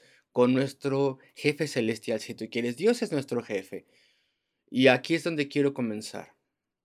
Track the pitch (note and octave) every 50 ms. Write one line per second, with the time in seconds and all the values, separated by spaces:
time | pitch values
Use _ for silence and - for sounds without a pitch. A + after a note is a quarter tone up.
0 | _ _ _ _ _ _ - B2 B2 B2+ B2+ C3 C#3 C3+ - - - C#3 C3+ C#3
1 | C#3 C3+ C3 - - - _ - - D3 D3 - D#3+ C#3+ - B2+ A2+ A2 A#2 A2+
2 | - B2+ A2+ G#2+ - - A2+ - A2 A2 - A#2 A#2+ A#2+ A#2+ C3 F3+ A3+ A#3+ A#3+
3 | A3+ - D#3 C#3 - - C#3 A#2+ - - G#2+ F#2+ F#2+ - G2 F#2 - _ _ _
4 | _ _ _ _ _ _ _ _ _ _ _ _ _ - - B2 C3 C3 B2+ B2+
5 | - - E3 D#3+ - F3 E3 D3+ C#3 C#3 - D3 C#3 C#3+ C#3+ C3+ B2 A2 G#2+ G#2+
6 | G#2+ - - F#2+ D#2 - _ _ _ _ _ _ _ _ _ _